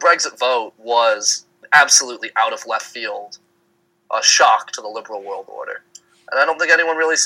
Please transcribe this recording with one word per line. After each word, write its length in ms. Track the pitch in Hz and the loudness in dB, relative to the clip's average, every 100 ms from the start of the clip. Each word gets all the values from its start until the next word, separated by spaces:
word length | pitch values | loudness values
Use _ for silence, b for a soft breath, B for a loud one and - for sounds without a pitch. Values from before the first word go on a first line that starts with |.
| 170 | 2
Brexit 320 | 170 160 - | 2 0 -4
vote 340 | 127 123 110 _ | -2 -2 -4 _
was 680 | 113 117 113 107 110 - _ _ - 151 | -2 2 2 2 -2 -4 _ _ 2 4
absolutely 480 | 139 - 127 117 110 110 | 6 2 2 -10 -6 -2
out 160 | 113 | -2
of 140 | 110 117 | -2 -6
left 200 | 110 - 120 | -8 -8 -10
field, 420 | 110 104 104 - _ _ _ _ _ _ - | -10 -10 -14 -20 _ _ _ _ _ _ -6
a 100 | 110 | -2
shock 480 | - 180 139 107 - | 2 4 4 4 -2
to 100 | - | -14
the 60 | 107 | -12
liberal 340 | 110 107 104 | -12 -12 -12
world 240 | 98 98 98 | -10 -12 -12
order. 300 | - - - _ - b b b | -14 -12 -14 _ -20 b b b
And 100 | 131 | 0
I 40 | 156 | 0
don't 100 | 156 | 0
think 120 | 165 | 2
anyone 260 | 165 165 160 | 2 2 0
really 180 | 160 156 | 0 0